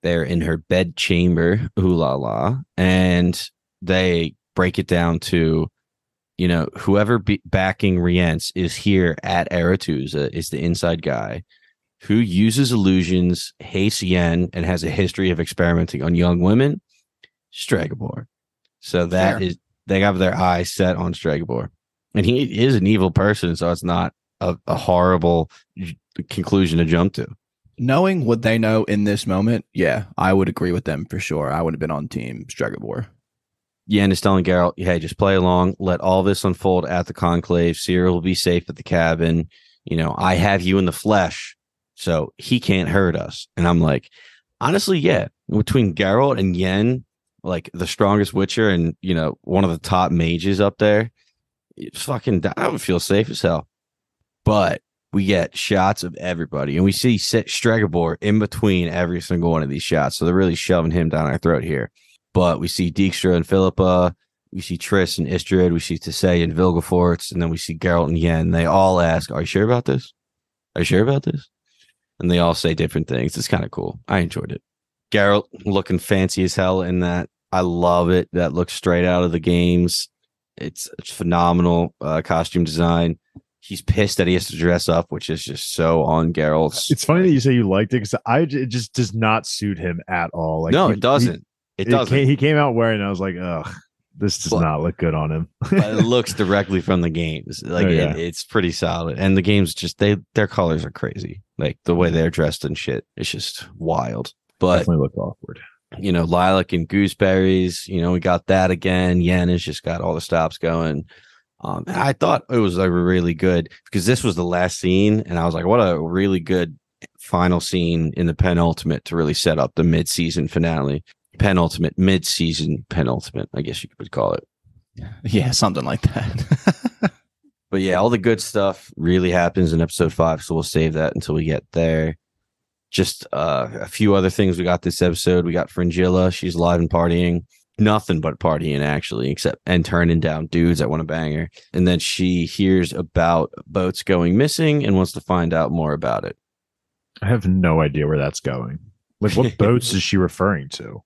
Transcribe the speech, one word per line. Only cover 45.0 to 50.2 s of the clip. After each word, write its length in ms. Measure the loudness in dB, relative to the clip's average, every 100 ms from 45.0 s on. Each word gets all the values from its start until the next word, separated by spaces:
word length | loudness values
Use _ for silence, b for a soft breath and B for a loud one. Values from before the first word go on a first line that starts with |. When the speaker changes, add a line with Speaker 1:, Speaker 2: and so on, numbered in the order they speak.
| 2 0 -2 _ -4
Speaker 1:
between 440 | -2 2 2 2 0
Geralt 420 | 0 2 2 0
and 160 | -2 0
Yen, 500 | 0 0 0 -2 -8 _ _ _
like, 260 | -8 -8 -8
the 140 | -8 -8
strongest 460 | 0 2 2 0
Witcher 360 | -2 -2 0 2
and, 260 | 2 0 -4
you 120 | -4 -2
know, 220 | -2 -6
one 220 | -2 0
of 60 | 0
the 80 | -4
top 340 | 0 0 2
mages 480 | 2